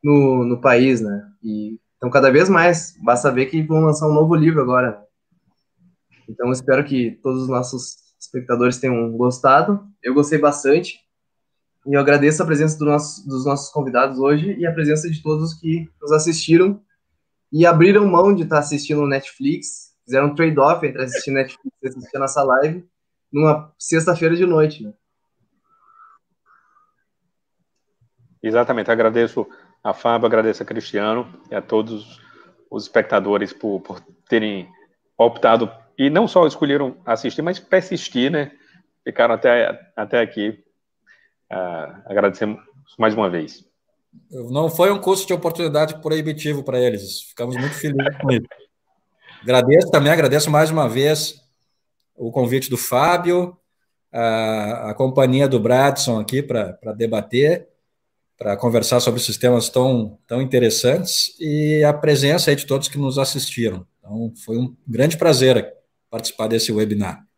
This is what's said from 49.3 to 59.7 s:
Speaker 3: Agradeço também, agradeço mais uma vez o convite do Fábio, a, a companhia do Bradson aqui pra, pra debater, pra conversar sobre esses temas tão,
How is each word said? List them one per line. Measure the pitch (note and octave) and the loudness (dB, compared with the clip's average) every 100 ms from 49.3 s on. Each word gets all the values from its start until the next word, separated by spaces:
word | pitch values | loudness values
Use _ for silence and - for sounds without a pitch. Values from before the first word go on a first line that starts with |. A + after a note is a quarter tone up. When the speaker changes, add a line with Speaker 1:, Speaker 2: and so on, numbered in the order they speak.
| - | -16
Speaker 3:
Agradeço | A2 B2+ B2 D#3 C3+ | 0 2 6 4 6
também, | D#3+ C#3+ | 2 4
agradeço | E3 C#3 C#3+ D3+ | 2 2 2 2
mais | D3 D#3 | 2 2
uma | D#3+ C3 | 0 -2
vez | A#2 C#3+ D3+ - - _ _ _ _ _ _ _ _ | 0 0 0 -4 -12 _ _ _ _ _ _ _ _
o | A#2 | -8
convite | C3+ A#2+ C3 C3 | -2 0 0 -2
do | A#2+ | -6
Fábio, | - B2+ D#3 F3 E3+ F3 F3+ - _ _ _ _ _ | -2 0 2 2 0 0 -2 -8 _ _ _ _ _
a, | A#2 A2+ A2+ A2 A2 G#2+ A#2+ A2 | -4 -2 0 -2 -4 -4 -6 -8
a | |
companhia | G#2+ C3 C3+ C3 B2+ C#3 | -4 0 2 2 4 2
do | B2 | 2
Bradson | G#2 B2+ C#3 C3+ - A2 | 2 4 2 0 -4 -4
aqui | G#2 B2+ | -4 -6
pra, | C#3 A#2+ F#2+ | -4 -4 -6
pra | F#2 A2 | -10 -12
debater, | G#2 A2+ A2 G2+ B2 D3 F3 - _ _ _ _ _ _ _ | -6 -4 -4 -4 0 2 0 -6 _ _ _ _ _ _ _
pra | G#2+ G2+ | -6 -2
conversar | A#2+ A2+ - B2 | 0 0 0 0
sobre | B2 A#2+ | 0 -2
esses | - G#2+ | -4 -2
temas | B2 A#2+ | 2 2
tão, | A2+ | 0